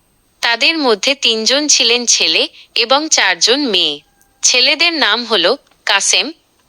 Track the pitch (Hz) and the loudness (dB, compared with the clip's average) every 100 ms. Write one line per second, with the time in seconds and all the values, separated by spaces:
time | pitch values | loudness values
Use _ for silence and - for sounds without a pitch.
0 | _ _ _ _ 240 233 294 330 262 208 | _ _ _ _ -2 0 0 0 0 0
1 | 262 277 247 220 220 269 294 - 233 240 | -2 -2 -2 -2 0 0 0 0 2 0
2 | 233 - 175 175 302 - - - 226 269 | 0 0 0 0 -2 -8 -8 -4 0 0
3 | 311 - 202 170 185 269 277 185 160 147 | 0 0 0 0 0 0 0 0 -2 -4
4 | - _ _ _ - 247 262 302 339 330 | -14 _ _ _ -2 0 0 0 0 0
5 | 220 226 226 214 170 277 _ _ - 202 | 0 0 -2 0 0 -2 _ _ -2 -2
6 | - 185 233 339 _ _ | 0 0 -2 -8 _ _